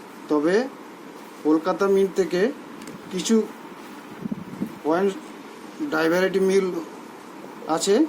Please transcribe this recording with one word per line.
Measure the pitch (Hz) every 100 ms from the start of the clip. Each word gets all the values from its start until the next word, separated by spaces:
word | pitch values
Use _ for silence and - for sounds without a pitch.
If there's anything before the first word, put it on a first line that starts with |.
| - - -
তবে | 151 156 202 269 - - - - - - -
কলকাতা | 151 160 180 180 196
মিন্ট | 196 190 190
থেকে | 170 180 226 - - - - - -
কিছু | 185 175 226 208 - - - - - - - - - - - - -
কয়েন | 143 170 196 190 - - - - - - -
ডাইভ্যারাইটি | 156 160 175 185 190 190
মিউল | 190 185 165 151 - - - - - - - - 165
আছে, | 190 214